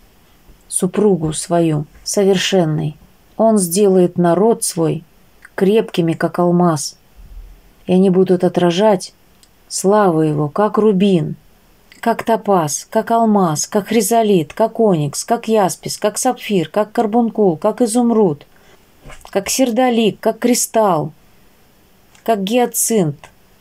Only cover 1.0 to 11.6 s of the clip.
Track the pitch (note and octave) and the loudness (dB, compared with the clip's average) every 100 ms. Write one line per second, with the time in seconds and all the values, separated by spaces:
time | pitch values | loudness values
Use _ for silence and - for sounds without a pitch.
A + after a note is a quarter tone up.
1 | G#3 F3+ D#3 D3+ - E3+ E3 D3+ D3 - | 0 0 -2 -8 -4 0 0 -2 -6 -12
2 | - - G3 F#3 - F#3+ D#3+ D#3 D#3 D3+ | -6 0 2 0 0 0 0 -2 -4 -8
3 | - _ _ - A3 G#3+ F3 F3 G3+ F#3 | -18 _ _ -2 2 2 0 0 2 4
4 | F3 F3 F3 E3+ A3 A3+ - - D#3+ D3+ | 2 2 0 2 2 0 -4 -4 -2 -4
5 | - _ _ _ - - F#3+ A3 A3 - | -10 _ _ _ -18 -2 2 2 0 -2
6 | E3 E3 E3 - F3 F3 F3 D3+ - - | -2 -2 -4 0 0 2 2 0 -6 -14
7 | _ - - - - - _ _ - F#3 | _ -20 -20 -20 -20 -20 _ _ -2 2
8 | G3 F3+ F#3 F3+ F3+ F3 F3 E3+ A3 F#3 | 4 2 2 2 0 0 0 2 2 2
9 | - - _ _ _ _ _ - F#3 G#3+ | -4 -18 _ _ _ _ _ -4 0 2
10 | G3+ D#3+ D#3 D3 D3 E3+ G#3 G3+ G#3+ F#3+ | 2 2 0 -2 -4 -2 -2 2 2 2
11 | G3+ F3+ D#3 D#3 _ _ | 2 2 -2 -8 _ _